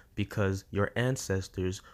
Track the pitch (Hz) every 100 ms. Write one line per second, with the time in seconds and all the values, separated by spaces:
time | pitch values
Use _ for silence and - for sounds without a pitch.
0 | - - 101 - 98 95 - 95 101 -
1 | 127 131 - 95 92 - 92 95 -